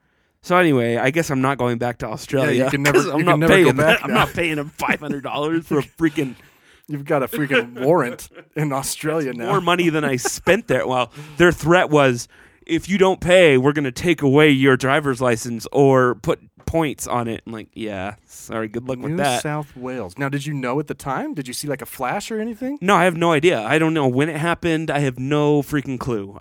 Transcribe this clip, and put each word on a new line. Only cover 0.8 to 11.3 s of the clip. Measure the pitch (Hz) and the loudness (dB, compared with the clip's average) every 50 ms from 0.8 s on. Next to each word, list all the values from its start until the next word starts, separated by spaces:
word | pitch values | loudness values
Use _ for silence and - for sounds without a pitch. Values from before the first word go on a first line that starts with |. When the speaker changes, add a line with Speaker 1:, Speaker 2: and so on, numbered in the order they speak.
| 117 117 117 | 2 0 0
Speaker 1:
I | 117 113 135 | 0 0 0
guess | 156 170 156 - | 0 0 -2 -2
I'm | 143 131 | -2 0
not | 131 135 139 | 0 0 0
going | 123 123 123 120 | 0 -2 -2 -2
back | 117 123 120 120 - | -2 -4 -6 -6 -8
to | 131 | -10
Australia | 110 110 110 - - 147 131 131 147 131 123 | -10 -10 -12 -8 -4 -2 0 0 0 2 0
Speaker 2:
Yeah, | 131 | 0
you | 127 | 0
can | 143 139 143 | 0 0 0
never, | 147 147 | 2 4
Speaker 1:
<laughs> | - | 4
'cause | - | 2
I'm | - 143 156 | 2 -2 0
Speaker 2:
you | 165 | 2
Speaker 1:
not | 175 165 | 2 2
Speaker 2:
can | 151 | 4
never | 165 - - | 4 4 6
Speaker 1:
paying | 190 170 | 6 6
Speaker 2:
go | 131 127 | 4 4
back | 131 151 160 170 - | 4 2 2 2 2
Speaker 1:
that. | - | 0
I'm | - - | 0 0
Speaker 2:
now. | 226 - | 0 0
Speaker 1:
not | 143 - | 0 -2
paying | 180 170 165 156 | -4 -4 -2 -4
him | 147 143 160 | -4 -6 -8
five | - - 151 127 135 135 | -8 -6 -4 -4 -4 -4
hundred | 151 147 147 143 127 | -4 -8 -8 -8 -8
dollars | 127 113 127 147 156 165 165 - | -8 -6 -4 -4 -2 -2 -4 -4
for | - 156 143 | -2 -2 -2
a | 131 | -4
Speaker 2:
<laughs> | - _ | -4 _
Speaker 1:
freaking | - 165 156 151 160 143 127 113 - - _ _ _ _ _ _ _ _ - | -4 -2 -2 -2 -2 -6 -6 -8 -14 -20 _ _ _ _ _ _ _ _ -12
Speaker 2:
You've | 147 143 139 | -12 -10 -4
got | 151 160 143 127 | -2 -2 -2 -2
a | - | -4
freaking | - 156 147 139 139 123 - 120 120 - | -4 -4 -2 0 0 -2 -2 -2 -8 -2
warrant | 131 143 175 175 131 120 - - - - _ - - _ _ | 2 2 2 2 2 -2 -6 -10 -16 -20 _ -20 -20 _ _
in | 151 151 147 135 | -4 -4 -2 -2
Australia | 135 131 - - - 147 156 156 165 147 | -4 -4 -6 -8 -6 -4 -4 -2 -2 -4
Speaker 1:
That's | 127 120 | -4 -6
Speaker 2:
now. | 117 117 - | -8 -4 -2
Speaker 1:
more | 202 190 | -2 0
money | 175 170 175 175 175 | 2 0 0 2 2
than | 165 151 156 151 | 0 0 0 0
I | 139 131 | 0 -2
spent | 123 - - - - - 170 180 220 - | -2 -4 -6 -8 -4 0 0 0 0 0
there. | - 131 127 73 | -2 -2 -2 0
Well, | 127 127 127 120 107 - - - - | -2 -2 -2 -2 -4 -6 -14 -20 -12